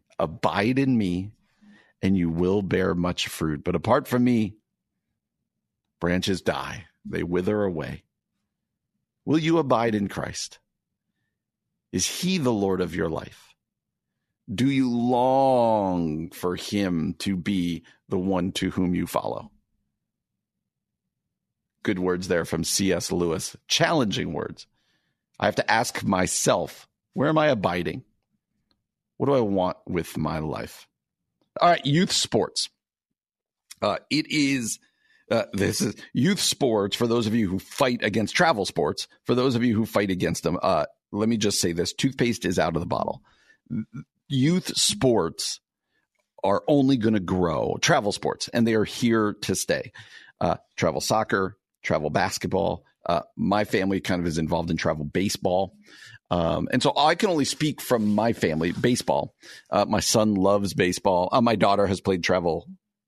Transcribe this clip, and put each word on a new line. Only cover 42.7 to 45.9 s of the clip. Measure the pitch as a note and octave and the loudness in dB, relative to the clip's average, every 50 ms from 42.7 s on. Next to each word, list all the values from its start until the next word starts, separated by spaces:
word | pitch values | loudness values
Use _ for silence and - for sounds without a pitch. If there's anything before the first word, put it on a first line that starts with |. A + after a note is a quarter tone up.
| E2 | 0
of | E2 | -2
the | - | -2
bottle. | - - - - - - - _ _ _ _ _ _ _ _ _ - - G#2+ A2 - - C#3+ - _ _ _ _ - | -2 -2 0 0 -2 -2 -4 _ _ _ _ _ _ _ _ _ -8 -8 -8 -8 -8 -12 -16 -16 _ _ _ _ -4
Youth | C#3 C3 C3 D#3 F3 F#3 - - - - | 0 2 2 4 2 2 -2 -4 -4 -2
sports | - - G#2 G#2 C3+ B2+ A#2 G2+ E2 E2 - - - - - - _ _ _ _ _ _ | -2 -2 0 2 2 4 4 4 0 -2 -4 -6 -8 -8 -8 -10 _ _ _ _ _ _